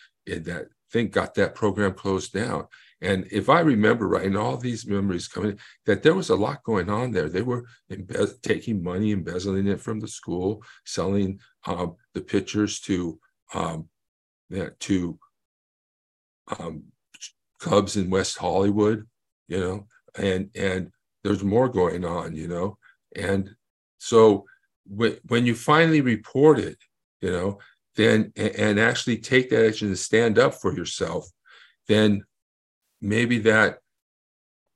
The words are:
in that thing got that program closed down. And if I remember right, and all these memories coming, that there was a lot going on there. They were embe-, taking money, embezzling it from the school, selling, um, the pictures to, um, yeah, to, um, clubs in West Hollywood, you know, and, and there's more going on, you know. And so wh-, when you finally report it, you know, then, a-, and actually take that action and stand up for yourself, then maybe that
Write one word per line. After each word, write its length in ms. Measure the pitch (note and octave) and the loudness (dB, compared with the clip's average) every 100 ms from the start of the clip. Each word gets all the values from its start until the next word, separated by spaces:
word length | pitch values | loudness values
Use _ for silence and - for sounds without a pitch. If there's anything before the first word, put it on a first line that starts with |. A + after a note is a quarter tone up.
| _ _ - | _ _ -12
in 180 | F2 | -10
that 240 | E2 E2+ - _ _ | -8 -12 -12 _ _
thing 160 | A#2 G#2+ | -4 0
got 280 | G2 E2+ - | -2 -2 0
that 200 | F#2 - | -2 0
program 380 | G#2+ G2+ G2+ | -2 0 -2
closed 400 | F#2+ G2 F#2 - | -2 -4 -4 -4
down. 340 | F#2+ B2 D#2 - - _ _ | -6 -4 -6 -8 -18 _ _
And 220 | F#2 F#2+ - | -2 -2 -2
if 180 | G2+ F#2+ | -4 2
I 120 | D#3+ | 4
remember 460 | D#3+ A2+ G#2+ A#2 F#2+ | 4 4 4 2 0
right, 200 | F#2 F#2+ | 0 0
and 100 | G2 | -2
all 200 | A#2 B2+ | -2 -4
these 280 | B2 A2+ A2 | -6 -8 -4
memories 420 | G2+ G2 F2 - | -4 -2 -4 -6
coming, 300 | - G#2 G2+ - _ - | -6 -6 -6 -14 _ -2
that 160 | G2 | 2
there 100 | D3+ | 4
was 160 | F#3+ E3+ | 2 2
a 60 | G2 | 0
lot 280 | A2 C#3+ | 0 -4
going 240 | - G#2 F2+ | -4 -2 0
on 240 | G#2 B2+ | -2 -2
there. 180 | F#2+ D#2 | -2 -2
They 120 | F2+ | -2
were 240 | B2 A#2+ - _ _ | -4 -6 -8 _ _
embe-, 480 | G2 F#2+ - G2+ - | -14 -10 -4 -4 -4
taking 400 | - G#2+ - G#2 | -4 -4 -2 -6
money, 280 | E2+ F2+ G#2+ | -4 -2 -2
embezzling 540 | G2+ D#2+ F2+ G2+ G2 G2 | -2 -4 -6 -4 -2 -2
it 160 | F#2 | -2
from 180 | - A2 | -6 -8
the 80 | G#2+ | -10
school, 540 | - - F2 F#2+ A2 - - - | -14 -8 -4 -4 -4 -10 -20 -10
selling, 540 | - F2+ G2+ F#2+ F#2+ _ _ - | -6 -2 0 -2 -4 _ _ -8
um, 300 | F2 F2 - _ | -6 -6 -8 _
the 80 | - | -12
pictures 580 | - G2+ - G#2+ G#2 - | -4 -2 -2 -2 -2 -4
to, 380 | - F#2 F2 - _ _ _ E2+ | -4 -4 -4 -10 _ _ _ -6
um, 340 | E2+ D#2+ D#2+ _ _ _ _ _ _ | -6 -6 -12 _ _ _ _ _ _
yeah, 180 | F#2+ D2 - | -8 -8 -10
to, 360 | - F#2+ F2 D#2+ _ _ _ _ _ _ _ _ _ _ _ _ - - | -2 0 0 -8 _ _ _ _ _ _ _ _ _ _ _ _ -14 -10
um, 240 | E2+ D#2+ - _ _ - - - _ _ | -10 -12 -16 _ _ -20 -20 -20 _ _
clubs 400 | - G2+ F#2+ G#2 | 0 2 2 -2
in 140 | F2+ | -2
West 260 | F#2+ F#2 - | -2 -2 -4
Hollywood, 680 | F2+ F2 G2+ G2+ G#2 A2 A2 _ _ _ _ | -2 0 2 2 2 0 -6 _ _ _ _
you 120 | F#2 | -6
know, 280 | F2+ G2+ G2+ _ _ - | -4 -6 -12 _ _ -4
and, 360 | G2 F#2 - | -2 -2 -4
and 380 | - F#2+ F#2 E2 _ _ _ | -4 -4 -4 -8 _ _ _
there's 200 | G2 G2+ | -2 -2
more 260 | G2 A2 C3 | 2 2 2
going 360 | G2+ F2 F2 F2 | 2 0 0 -4
on, 300 | E2+ E2 D#2 | -6 -6 -10
you 120 | D#2 | -8
know. 300 | F2 G2 G2+ _ _ _ - | -4 -6 -8 _ _ _ -8
And 340 | G2 G2 F#2+ - _ _ _ _ | -2 -2 -2 -10 _ _ _ _
so 480 | - A#2 A2 G2 - _ _ _ - | 4 8 8 6 0 _ _ _ -16
wh-, 320 | G2 A2+ - - | -2 -2 -2 -2
when 220 | A#2 A#2+ | 0 2
you 80 | A#2 | 0
finally 460 | - D3+ E3 D#3 | 4 4 6 4
report 580 | B2+ G#2+ - B2+ D3+ C3 | 2 0 -2 4 6 6
it, 180 | - - _ _ _ _ | 2 -8 _ _ _ _
you 120 | F#2 | -4
know, 260 | F2+ F#2+ G2+ - _ _ - | -2 -2 -6 -14 _ _ 2
then, 360 | A2 A2 A2 - | 4 4 2 -4
a-, 240 | G#2 - | -4 -2
and 180 | G#2+ G#2 | 0 2
actually 380 | A#2 A#2+ - A2+ | 2 0 -2 -4
take 320 | - B2+ B2+ | 2 2 4
that 160 | A2+ A2 | 4 4
action 220 | G#2+ G#2 | 2 -4
and 100 | F#2 | -4
stand 400 | - A2 A#2 G#2+ | 0 2 4 4
up 160 | C3+ | 2
for 180 | - F#2+ | 2 -4
yourself, 560 | E2 E2+ - E2+ E2+ - _ _ - - _ - | -4 -8 -6 -6 -6 -10 _ _ -20 -20 _ 0
then 360 | G#2+ G#2+ G2+ - _ _ _ _ _ _ _ | 4 4 2 -4 _ _ _ _ _ _ _
maybe 360 | G#2 A2 A#2+ A#2+ | -2 0 0 2
that 400 | G#2+ G#2+ G#2 - _ _ _ _ _ _ _ _ _ | 4 4 4 0 _ _ _ _ _ _ _ _ _